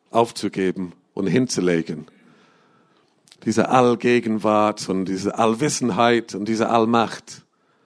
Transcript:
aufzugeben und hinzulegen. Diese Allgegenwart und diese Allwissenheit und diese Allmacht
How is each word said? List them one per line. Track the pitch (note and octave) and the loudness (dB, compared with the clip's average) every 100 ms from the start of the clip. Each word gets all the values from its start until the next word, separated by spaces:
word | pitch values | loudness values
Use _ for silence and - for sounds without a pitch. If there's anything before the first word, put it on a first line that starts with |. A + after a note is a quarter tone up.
| _ | _
aufzugeben | A2+ A#2 - G2+ G2+ F#2+ F2+ F2+ - _ | 0 0 0 -6 -2 -2 -2 -8 -14 _
und | - F#2+ | -6 0
hinzulegen. | G#2+ B2+ - F2+ E2 D#2+ D#2+ - _ _ _ _ _ _ _ _ _ _ _ _ _ | 0 0 0 0 0 -2 -8 -12 _ _ _ _ _ _ _ _ _ _ _ _ _
Diese | A2+ A2 F#2+ | -4 0 2
Allgegenwart | B2+ A#2+ A#2 A#2+ A#2+ A2 A2 G#2+ G#2+ G#2+ G#2 - | 4 4 2 2 0 0 -2 0 2 2 -2 -4
und | F#2+ F#2 | -4 -4
diese | F#2+ G2 - | -4 -4 0
Allwissenheit | A2+ A2+ D3 - B2 F#2+ A#2+ A#2+ A2+ | 0 0 -2 -2 -2 2 2 2 -2
und | F#2+ G#2 | -6 -4
diese | A2 A2 | -2 2
Allmacht | A#2 A2+ A#2 G#2 - - - _ _ _ _ | 2 4 2 0 -4 -16 -20 _ _ _ _